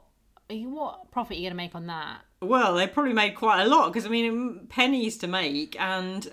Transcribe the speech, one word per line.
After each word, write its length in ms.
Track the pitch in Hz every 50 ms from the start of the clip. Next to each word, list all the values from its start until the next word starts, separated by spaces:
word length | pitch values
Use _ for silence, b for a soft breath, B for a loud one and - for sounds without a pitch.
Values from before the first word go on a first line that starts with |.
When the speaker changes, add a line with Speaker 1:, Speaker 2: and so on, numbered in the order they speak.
| _ _ _ _ _ _ _ _ _ -
Speaker 1:
what 600 | 214 220 226 254 277 311 294 220 - - - -
profit 260 | - 247 233 233 196
are 20 | 160
you 60 | 180 185
gonna 60 | 180
make 180 | 180 175 175 -
on 100 | 170 170
that? 340 | 170 170 160 151 151 - - - _ _ _
Speaker 2:
Well, 320 | 180 190 247 254 233 190 175
they 120 | 175 190
probably 260 | 190 - 294 294 262 240
made 220 | 220 208 202 202
quite 260 | - 233 220 202 180
a 40 | 196
lot 240 | 240 294 320 - 165 180
'cause, 120 | 233 196
I 40 | 208
mean, 580 | 226 233 233 226 226 233 247 247 226 220 -
pennies 500 | - - 262 247 262 277 254 226 220 220
to 100 | - -
make, 520 | 175 180 190 175 147 143 143 151 - - -
and, 480 | 185 190 190 185 185 185 190 202 - -